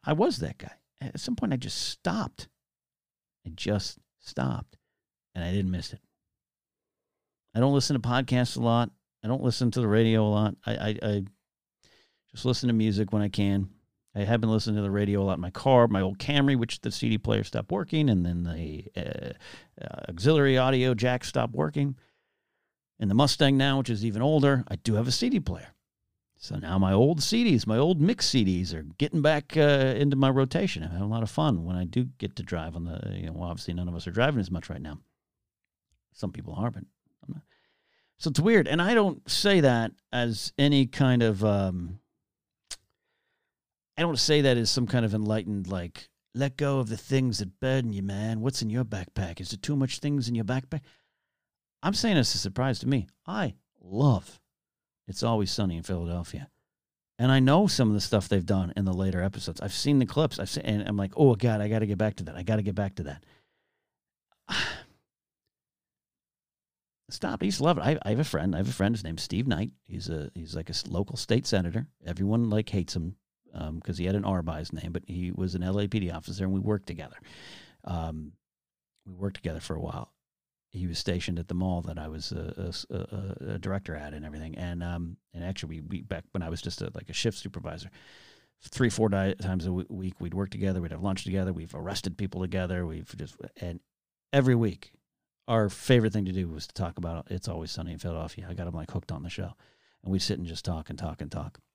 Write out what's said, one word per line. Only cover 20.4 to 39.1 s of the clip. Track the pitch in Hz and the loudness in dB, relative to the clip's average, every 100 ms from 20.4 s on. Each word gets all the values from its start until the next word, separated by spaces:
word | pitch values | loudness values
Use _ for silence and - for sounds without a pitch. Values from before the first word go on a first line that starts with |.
| 139 127 | 6 6
audio | 127 131 127 | 4 4 4
jack | 120 123 123 | 2 2 0
stopped | - 135 117 | -2 -2 0
working. | 120 156 151 139 131 _ _ _ _ _ _ _ _ _ _ | 0 -2 0 -2 -2 _ _ _ _ _ _ _ _ _ _
And | 104 | 2
the | |
Mustang | 110 139 - 139 139 | 4 4 6 4 6
now, | 139 135 | 4 2
which | 123 | 0
is | 107 | -2
even | 113 104 | -2 0
older, | 135 156 139 135 - | 2 4 4 4 0
I | 98 | -4
do | - | 0
have | 107 120 | 2 2
a | |
C | 127 240 | 0 2
D | 233 | 2
player. | - 85 - _ _ _ _ _ _ _ | 0 -6 -10 _ _ _ _ _ _ _
So | - 95 | -10 -8
now | 85 95 | 0 2
my | 95 | 6
old | 95 135 165 | 6 6 4
C | - 226 | 0 2
Ds, | 233 127 107 | 4 4 4
my | 110 | 2
old | 156 175 | 4 4
mix | 170 247 - | 2 2 2
C | 135 | 4
Ds | 95 90 92 | 4 2 -2
are | 82 76 - | -6 -10 -4
getting | 147 160 | -2 2
back, | 147 151 - 160 | 2 2 0 4
uh, | 147 139 131 117 | 6 6 4 4
into | 143 135 | 2 4
my | 135 | 4
rotation. | 135 135 175 196 - | 4 2 2 0 -2
I'm | 85 | -6
having | 85 | -4
a | 101 | -2
lot | 117 | 0
of | 110 | -2
fun | - 156 92 | 0 2 2
when | 82 90 | 0 -2
I | |
do | 87 123 127 - | 0 0 -2 -4
get | 101 - | -8 -8
to | |
drive | 87 85 80 | -6 -4 -4
on | 82 | -6
the, | 85 85 - | -6 -6 -6
you | 92 85 | -6 -8
know, | |
well, | 80 87 | -6 -6
obviously | 85 - | -6 -6
none | 87 87 | -4 -4
of | |
us | 82 90 | -6 -4
are | |
driving | 92 135 135 | 0 2 2
as | 92 | -2
much | 90 - | -4 -6
right | - | -10
now. | 71 76 _ _ _ _ _ _ _ _ _ _ _ | -10 -12 _ _ _ _ _ _ _ _ _ _ _
Some | - 98 | -10 -8
people | - - | -8 -10
are, | 82 117 | -4 -4
but | 95 - _ _ _ | -6 -16 _ _ _
I'm | - | -12
not. | 151 _ _ _ _ _ _ _ _ | -12 _ _ _ _ _ _ _ _
So | 165 | -2
it's | 131 | 2
weird. | 185 220 139 | 6 6 6
And | 160 | 2
I | 180 | 4
don't | 233 202 | 6 4